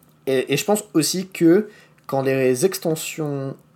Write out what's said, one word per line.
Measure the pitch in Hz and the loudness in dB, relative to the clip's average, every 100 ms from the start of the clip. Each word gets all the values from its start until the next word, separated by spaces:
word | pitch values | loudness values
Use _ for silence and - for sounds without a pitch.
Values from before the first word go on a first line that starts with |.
| _ _ - | _ _ -2
Et, | 131 127 | -2 0
et | 139 | -2
je | |
pense | - 208 - | 0 -2 0
aussi | 170 147 185 185 | 0 0 -2 -8
que | - 165 190 214 - _ _ - | 2 6 6 2 -10 _ _ -6
quand | 135 | -2
les | 135 135 131 123 | 0 2 2 2
extensions | 190 - 175 160 - - 151 139 135 - _ | 0 0 -4 -4 -6 -8 -6 -6 -8 -12 _